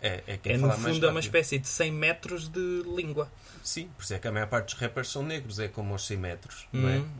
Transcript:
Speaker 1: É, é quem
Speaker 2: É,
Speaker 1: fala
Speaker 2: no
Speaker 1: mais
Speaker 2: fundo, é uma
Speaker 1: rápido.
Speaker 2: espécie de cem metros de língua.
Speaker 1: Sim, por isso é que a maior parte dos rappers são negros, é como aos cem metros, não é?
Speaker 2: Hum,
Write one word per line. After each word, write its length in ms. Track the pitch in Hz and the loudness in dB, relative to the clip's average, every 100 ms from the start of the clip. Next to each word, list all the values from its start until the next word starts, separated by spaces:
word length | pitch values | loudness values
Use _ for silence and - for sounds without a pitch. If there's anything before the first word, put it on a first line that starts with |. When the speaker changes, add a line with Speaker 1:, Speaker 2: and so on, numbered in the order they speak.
Speaker 1:
É, 220 | 110 92 - | -2 -2 -6
é 100 | 98 | -6
quem 160 | 104 | 0
Speaker 2:
É, 40 | 120 | 4
Speaker 1:
fala 160 | 135 | 4
Speaker 2:
no 60 | 113 | 4
Speaker 1:
mais 140 | 117 | 2
Speaker 2:
fundo, 100 | 160 | 4
é 40 | 160 | 4
uma 60 | 160 | 4
Speaker 1:
rápido. 80 | 160 | 2
Speaker 2:
espécie 320 | 170 160 139 | 4 4 2
de 100 | 135 | 2
cem 240 | - 160 | 4 4
metros 560 | 156 156 170 - 180 160 | 2 0 0 -4 -6 -6
de 340 | 175 180 180 175 175 | -2 -2 -2 -2 -4
língua. 340 | 160 147 147 - - 165 | -2 -2 -4 -6 -20 -4
Speaker 1:
Sim, 260 | - - 165 | 0 0 -2
por 80 | - | -2
isso 120 | - | 0
é 40 | 95 | 0
que 80 | 117 | 0
a 60 | |
maior 140 | 107 107 | 0 0
parte 240 | 120 101 | 0 -2
dos 80 | - | -4
rappers 280 | 120 131 127 | -4 -2 -4
são 120 | 143 | -4
negros, 360 | 147 160 123 101 | -4 -4 -4 -4
é 100 | 104 | -4
como 240 | 107 101 | -4 -4
aos 140 | 101 - | -4 -4
cem 100 | 98 | -4
metros, 500 | 92 85 - - - | -4 -6 -12 -16 -6
não 160 | 127 131 | 0 2
é? 80 | 135 | 2
Speaker 2:
Hum, 100 | 151 147 | 0 -6